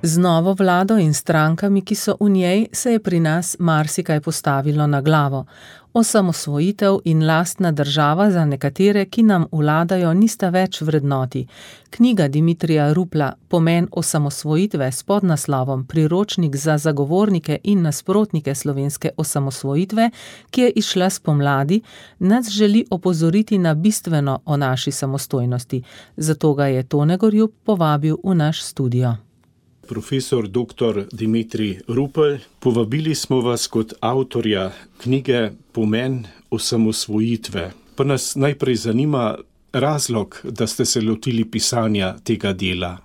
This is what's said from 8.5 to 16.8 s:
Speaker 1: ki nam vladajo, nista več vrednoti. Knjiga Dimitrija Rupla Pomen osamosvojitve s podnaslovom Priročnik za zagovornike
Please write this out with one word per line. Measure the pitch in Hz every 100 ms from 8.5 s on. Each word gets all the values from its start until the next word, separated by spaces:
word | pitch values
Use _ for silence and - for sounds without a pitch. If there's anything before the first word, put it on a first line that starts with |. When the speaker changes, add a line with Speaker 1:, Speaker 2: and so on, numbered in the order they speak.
| 135 143 135 196 208 190
Speaker 1:
ki | -
nam | 226 185 160
vladajo, | 160 151 156 170 190 170
nista | 170 220 - 190
več | 180 185 -
vrednoti. | 156 156 143 139 131 131 127 - - - _
Knjiga | - 240 220 147
Dimitrija | 143 165 170 165 156 147
Rupla | 156 180 156 135 - _
Pomen | 175 165 170 175
osamosvojitve | - 165 160 143 - 151 156 202 160 131
s | 127
podnaslovom | - 202 196 151 - 139 127 131 127
Priročnik | 160 156 175 208 - 165 135
za | 151
zagovornike | 151